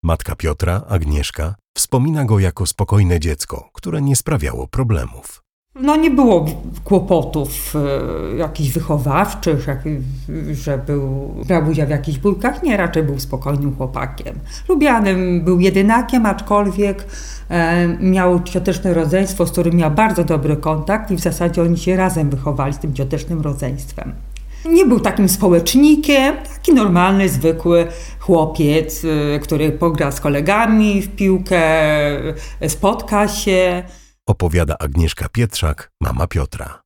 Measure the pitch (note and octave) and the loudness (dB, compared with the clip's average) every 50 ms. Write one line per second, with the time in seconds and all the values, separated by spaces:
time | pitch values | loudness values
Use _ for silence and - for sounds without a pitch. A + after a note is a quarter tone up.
0 | - D#2+ E2 D#2+ - - E2 - - D#2+ D2 - - E2 F2 G2+ - - G#2 F#2 | 0 -2 -2 -2 -4 -8 -8 -4 -4 -4 -4 -2 -2 -2 -2 -2 -4 -2 -2 -2
1 | D#2+ D2 D2 D2 D2 - - - D2+ D#2+ G2+ - _ _ _ - - - - B2+ | 0 0 0 -2 -2 -4 -6 -6 -6 -6 -6 -8 _ _ _ -6 -4 0 0 0
2 | B2+ D#3 D#3+ D3+ C#3 A2 A2 G2+ F#2+ F2+ E2 - F#2+ E2 - - G2+ - - G#2 | 2 2 0 0 0 2 2 2 2 2 0 -2 -4 -4 -2 -4 -2 2 4 4
3 | G2+ F2 F2 E2+ D2+ E2 D2 - - - - - - _ _ - - F3+ E3 D#3 | 4 4 2 0 0 -2 -4 -4 -6 -10 -10 -14 -14 _ _ -12 -8 -6 -4 -2
4 | C#3+ C#3 C3+ C3 - - D#3 C3 D2 C2 A1+ A#1+ C2 C2+ - - C3 A#2 G#2+ D2+ | 0 0 0 0 0 -2 -2 -2 -2 -4 -6 -6 -10 -6 -4 -2 0 0 0 -2
5 | A#1+ A1+ - - - - - - _ _ _ _ _ _ _ C4+ B3+ C#4+ D4+ D#4 | -2 -6 -10 -16 -20 -20 -20 -20 _ _ _ _ _ _ _ -2 0 2 2 4
6 | D#4+ E4 C4 B3 C4+ A#3+ G3+ E3+ D#3 D3+ - - - - - - - - G3+ F#3 | 4 4 4 4 6 6 6 4 2 0 -6 -8 -12 -12 -14 -14 -2 2 2 2
7 | F3 - F#3 E3 C3+ - - D3+ C#3 C3+ - - - - - D3+ C#3+ C#3+ C#3 C3+ | 4 2 0 0 0 0 -4 -4 -4 -4 -6 -8 -10 -6 -4 -2 -2 0 -2 -2
8 | - - E2 D#2 E2 D#2+ G#2 B2+ E3 D3+ - - D#3 C3+ C#3+ E3 E3 - D#3 D3 | -4 -4 -6 -6 -6 -6 -4 -4 -4 -6 -4 -2 -2 -2 -2 -2 -2 -2 -2 -2
9 | B2 C#3+ C3+ D#3 G3+ G#3 - - - F3 D#3 C#3 - C#3 C#3 B2+ - D#3 D3+ C3+ | 0 0 2 2 2 0 -2 -4 -2 0 0 0 -2 -4 -6 -6 -4 -6 -6 -6
10 | B2+ C3 C3+ C3 - - D3+ D#3+ D#3 D3 D3+ C#3 - D#3+ C#3+ C3 B2+ D3 D3 C#3+ | -6 -8 -8 -8 -10 -10 -8 -8 -6 -6 -6 -6 -4 -4 -4 -4 -2 -4 -4 -2
11 | C#3 C3+ C3+ C#3 C#3 C#3+ - - - C3 F#3 E3 D#3 D#3 D#3+ C#3+ D3+ C#3 D3+ C#3+ | -2 -4 -4 -6 -6 -8 -10 -10 -2 0 0 2 2 2 0 0 0 0 -2 -2
12 | - - D3+ B2+ - G3+ F#3+ - - B3 C#4+ - - D#4 A3+ G3 F3+ E3+ E3+ E3 | -2 -4 -6 0 0 0 0 0 -2 -4 -4 -2 -2 0 0 0 0 0 0 0
13 | D#3 C#3 C#3+ C3 B2+ - - B2+ - C#3 D3 C#3 C#3+ C#3+ C3 - C3 C3 C3 - | 0 0 -2 -4 -6 -6 -6 -6 -4 -2 -2 -2 -2 -2 -4 -4 -6 -6 -6 -6
14 | B2+ C3 - - - A#2 - C#3 - - - - - - F#4 D4 D4 D4 B3 A3+ | -6 -8 -8 -10 -12 -10 -10 -12 -12 -12 -14 -14 -2 -2 2 4 4 4 4 4
15 | G#3+ G3 F#3+ F#3 F#3 F#3 F3+ F3 D#3 F3 F#3 F3 F3+ F#3+ - G3 G3 G#3 A3+ A#3+ | 4 2 2 2 0 0 0 0 2 2 2 4 4 4 4 4 4 4 4 4
16 | B3+ - - B3+ A3 G#3+ A3 A3 - - G#3 G#3 G3+ G3+ - G3 G#3 G3+ F#3+ G3 | 2 2 2 2 2 2 0 -2 -2 0 2 2 2 0 0 0 0 0 0 -4
17 | - - - - - - - - - - F3 F3 E3+ E3 E3+ F3 F3 E3+ E3+ - | -8 -14 -14 -14 -14 -14 -14 -14 -10 -4 0 0 2 2 2 2 2 2 0 0
18 | - F#3 F#3 F#3+ F#3 F#3 F3+ F3 F3 - - F#3 F3+ - F3+ F3+ - F#3+ F3 E3 | 2 2 2 4 4 4 2 2 0 -2 -4 -2 -2 -2 -2 0 0 0 2 2
19 | D#3+ D3+ D#3+ F#3 G3 G3 - - F3 E3+ - F#3 E3+ E3+ E3 E3+ E3 D#3 D3 F#3 | 2 2 2 2 0 0 0 -2 -2 0 0 0 0 2 4 4 2 2 4 4
20 | A3 A3 F#3 F3 E3+ - E3 D3+ C#3 D3 D3+ D3 - D#3+ D#3 D#3 D#3 - G3 G#3+ | 2 2 2 0 0 2 0 0 2 0 0 0 0 -2 -2 -2 0 -2 -2 -2
21 | G#3+ - G3 E3+ - F3 E3 - F3 E3+ E3+ F#3 E3+ E3+ E3+ E3+ - F3+ F#3 F#3 | 0 -2 -4 -2 -2 -2 -2 0 -2 -2 0 0 2 2 0 0 0 0 0 2
22 | F#3 F#3 - D#3+ D#3 C#3+ C3 C3 - D3+ C#3+ B2 C#3 C#3 C#3+ - - D#3 C3+ C3 | 2 0 0 0 0 0 -2 -2 -4 -4 -2 -2 -2 -4 -4 -4 -6 -6 -4 -4
23 | C#3 C3+ D#3 D3 - - E3+ D#3+ D3+ D3+ C#3 C3+ - B2+ C3 C3+ - - - - | -4 -4 -4 -6 -6 -6 -6 -4 -2 -4 -4 -4 -4 -6 -6 -6 -8 -10 -12 -12
24 | - C3 C3 - - - - - - - - - - D#4+ E4 E4+ F#4+ C#4 B3 G#3 | -10 -10 -12 -12 -14 -14 -14 -14 -14 -14 -16 -10 -2 4 4 6 6 6 4 4
25 | - G#3 F#3 - G3+ F#3+ F#3 - A3 F#3 F3 E3+ E3+ - - C4 C#4+ D4+ D4+ D4+ | 2 0 2 2 2 2 2 2 4 4 4 4 4 4 4 6 8 8 6 6
26 | D4+ - C#4+ C#4 C4 C#4 D4 - - - - - - - E4 B3+ G#3+ G3+ F3 F3 | 4 4 4 4 4 2 0 -2 -8 -12 -14 -4 2 4 6 6 6 4 4 4
27 | F3+ F#3+ G3 G3 G3 F#3 C3+ C3 C3+ E3 D#3+ D#3+ - F3 E3+ E3+ E3+ E3+ - - | 4 4 4 4 4 2 2 2 2 0 0 2 2 4 4 4 4 2 -4 -12
28 | - - - - - - F3+ E3 D#3 D#3 D#3 - D#3+ D3 D3 D#3+ D#3 D#3 - - | -14 -14 -14 -12 0 2 4 4 4 0 0 0 2 2 2 2 0 -2 -6 -6
29 | - D#3+ D#3 D3+ D3 D3 D3 D3 D3 - E3 D3 D#3 D#3 D3 - F3 E3+ D#3 D3 | -4 -2 -2 0 0 0 -2 -2 -2 -2 -2 0 0 0 0 0 0 0 0 0
30 | D#3+ C#3 C3+ - - D3+ C#3+ C#3+ D3 F#3 G3+ G#3+ A#3 A3 A3 G#3+ G#3+ G#3+ G3+ G3 | -2 -2 -4 -4 -2 -2 0 0 2 2 2 2 2 4 4 4 4 4 2 0
31 | F#3+ - - - G3 F#3+ F#3+ F#3 F#3 - F#3 F3 E3 D#3+ D#3+ D#3+ D#3 D3+ D3+ D3+ | -2 -4 -4 0 2 2 2 2 0 0 0 2 2 2 2 2 2 2 2 2
32 | D3 D3 C#3+ C#3 B2+ D#3+ - - - - - - - - - - - G3 A3+ A#3 | 0 0 -2 -4 -6 -8 -8 -8 -12 -14 -10 -6 -6 -6 -4 0 0 0 0 -2
33 | - - G#3+ G3+ G#3 G3+ G#3 - - G#3+ F#3+ F#3 F#3 F#3 F3+ F3+ F3+ F3+ - - | -4 -2 0 0 0 0 -2 -4 -2 0 2 2 2 2 0 -4 -6 -10 -18 -20
34 | _ _ _ _ _ - - - F#2 F2 D2+ F2+ E2 C#2+ D#2+ - E2 D2 C#2 D#2 | _ _ _ _ _ -2 -2 0 0 0 2 2 0 0 -2 -4 -4 -4 0 0
35 | E2 D2+ - - - - _ A#2 A#2 A2 - - - D#2 D2+ - - - _ _ | 0 0 0 -4 -8 -4 _ -2 -2 -2 -2 -2 -2 -2 -2 -4 -8 -20 _ _
36 | - C#2 B1 B1 D#2+ F2 - E2+ C2+ - - - - - - - _ | -4 -2 -2 -2 -2 -2 -2 -4 -4 -4 -6 -10 -12 -12 -14 -18 _